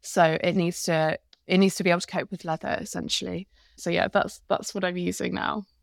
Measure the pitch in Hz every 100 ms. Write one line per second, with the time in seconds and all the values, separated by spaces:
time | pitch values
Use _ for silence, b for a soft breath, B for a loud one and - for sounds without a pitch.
0 | - - 165 160 - 175 170 180 - 165
1 | 156 - _ _ - 185 190 - 175 175
2 | - 185 - 180 175 160 196 - 202 175
3 | - - 185 175 196 b b b - 175
4 | - 196 - - _ - - 196 185 180
5 | 175 190 185 185 - - 196 _